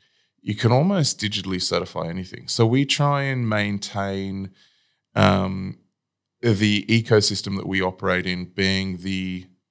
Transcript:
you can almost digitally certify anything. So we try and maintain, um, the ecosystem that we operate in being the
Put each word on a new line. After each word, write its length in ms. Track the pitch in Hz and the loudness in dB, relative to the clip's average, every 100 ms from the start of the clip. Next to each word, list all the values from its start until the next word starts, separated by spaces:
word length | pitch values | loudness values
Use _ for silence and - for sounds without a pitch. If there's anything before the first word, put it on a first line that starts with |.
| _ _ _ _ | _ _ _ _
you 140 | - | -6
can 180 | 107 117 | 0 4
almost 480 | 127 180 196 139 - | 4 4 2 0 -2
digitally 400 | 104 104 90 92 | -4 -4 -4 -4
certify 480 | - 87 90 82 82 | -2 -2 -4 -6 -6
anything. 400 | 87 92 - - | -6 -10 -12 -4
So 160 | - | 2
we 220 | 113 131 139 | 4 4 2
try 380 | - 143 143 | 0 2 0
and 220 | 139 131 117 | -2 -2 0
maintain, 1080 | 107 104 101 - 101 98 98 98 98 98 _ _ _ _ _ _ | 0 0 -4 -6 -6 -4 -4 -6 -8 -10 _ _ _ _ _ _
um, 640 | 107 98 95 95 95 95 - _ _ _ _ _ _ | 4 4 4 2 -4 -8 -12 _ _ _ _ _ _
the 440 | 120 98 107 104 - | 0 4 4 2 2
ecosystem 680 | 113 110 110 101 98 98 98 | 2 4 4 4 -2 -6 -6
that 120 | 95 | -4
we 120 | 95 | -2
operate 440 | 92 - 95 90 92 | -2 -2 -2 -2 -2
in 200 | 90 90 | -6 -6
being 500 | - 95 95 95 90 | -2 0 0 -2 -6
the 500 | 92 95 92 90 92 _ _ | -6 -4 -4 -8 -12 _ _